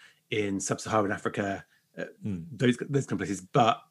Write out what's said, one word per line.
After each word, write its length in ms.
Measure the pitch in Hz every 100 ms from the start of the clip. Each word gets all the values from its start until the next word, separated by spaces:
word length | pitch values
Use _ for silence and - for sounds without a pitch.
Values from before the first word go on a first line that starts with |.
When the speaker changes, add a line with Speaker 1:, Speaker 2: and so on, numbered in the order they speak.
| - _ -
Speaker 1:
in 300 | 110 101 98
sub-Saharan 520 | - - 104 110 98
Africa, 540 | 98 110 - 101 98 - _ _ -
uh, 60 | - -
Speaker 2:
Hmm. 220 | 110 90 82
Speaker 1:
those, 260 | 117 127 123
those 300 | - 139 131
kind 120 | 104
of 60 | 95
places. 160 | 92
But 400 | 92 143 113 - -